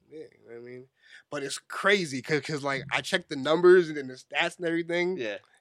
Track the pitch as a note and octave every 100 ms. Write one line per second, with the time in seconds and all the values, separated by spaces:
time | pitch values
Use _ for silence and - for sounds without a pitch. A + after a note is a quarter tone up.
0 | _ D3+ C#3+ _ A2+ A#2 A#2+ B2+ C3 _
1 | _ - _ D3 C#3 - - - G3 G#3
2 | D#3+ C3 A#2+ D3+ - D3+ C#3 C3+ C3+ B2
3 | - F#3 - C#3+ C3+ E3 F3+ F#3 D#3+ D3+
4 | C3 B2+ - C#3+ E3+ - E3+ E3 E3+ E3+
5 | F3 F#3 A2+ G2 - _